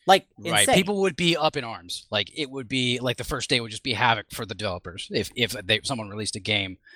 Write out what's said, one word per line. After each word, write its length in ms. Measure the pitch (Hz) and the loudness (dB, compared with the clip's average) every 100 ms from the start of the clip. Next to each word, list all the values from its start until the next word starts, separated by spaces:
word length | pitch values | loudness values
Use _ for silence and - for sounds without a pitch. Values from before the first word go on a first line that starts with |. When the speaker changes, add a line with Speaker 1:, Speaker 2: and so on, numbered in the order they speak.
| - | 4
Speaker 1:
Like, 200 | 190 - - | 4 4 -10
Speaker 2:
Right. 240 | 107 208 | 0 2
Speaker 1:
insane. 140 | 208 208 | 6 4
Speaker 2:
People 260 | 190 202 | 4 2
would 160 | 190 139 | 0 2
be 180 | 175 165 | 2 4
up 220 | 151 147 | 2 0
in 80 | 120 | -8
arms. 400 | 98 87 - - | -10 -10 -12 -2
Like, 220 | 104 101 | -2 -2
it 160 | - 139 | -4 -8
would 200 | 135 113 | -6 -2
be, 300 | 131 123 123 | 0 2 0
like, 180 | 127 120 | -2 -4
the 80 | - | -4
first 240 | 127 - | -4 0
day 100 | 127 | 0
would 120 | 117 | 0
just 120 | 110 | -8
be 80 | 131 | -4
havoc 360 | 104 120 113 - | 2 4 4 -2
for 140 | - 107 | -10 -8
the 100 | 95 | -6
developers 540 | 104 90 92 92 - | -4 -4 -10 -14 -4
if, 180 | 175 98 - | -4 -2 0
if 160 | 113 | 0
they, 300 | 107 92 107 | 0 0 0
someone 240 | - 127 104 | 0 -6 -6
released 300 | 107 107 107 | -6 -6 -6
a 20 | |
game 380 | 101 104 95 90 _ | -2 0 -2 -8 _